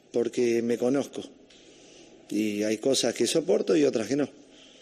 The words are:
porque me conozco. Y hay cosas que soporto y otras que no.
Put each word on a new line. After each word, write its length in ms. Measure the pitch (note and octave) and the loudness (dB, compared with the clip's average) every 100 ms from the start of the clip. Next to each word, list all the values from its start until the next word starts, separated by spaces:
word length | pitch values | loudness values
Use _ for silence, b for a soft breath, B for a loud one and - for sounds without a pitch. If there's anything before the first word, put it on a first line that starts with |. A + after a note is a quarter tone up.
| _ | _
porque 500 | A#2+ A#2 - B2 A#2 | -2 -2 0 2 2
me 160 | A#2 A#2 | 0 0
conozco. 460 | A#2+ C#3 A#2+ - - - - B B B B B B B - | 0 0 -2 -8 -16 -18 -20 B B B B B B B -8
Y 340 | G2+ G#2+ G#2 | -4 -2 -2
hay 140 | G#2+ A2 | -2 -2
cosas 360 | C#3 B2+ B2 - | 0 0 0 0
que 100 | A#2 | 0
soporto 500 | E3 D3 G#3+ G3+ E3+ | 0 0 0 2 2
y 80 | |
otras 240 | C#3 A#2+ G#2+ | 2 2 -2
que 80 | C#3 | -2
no. 140 | C3+ - - B B B | -2 -6 -20 B B B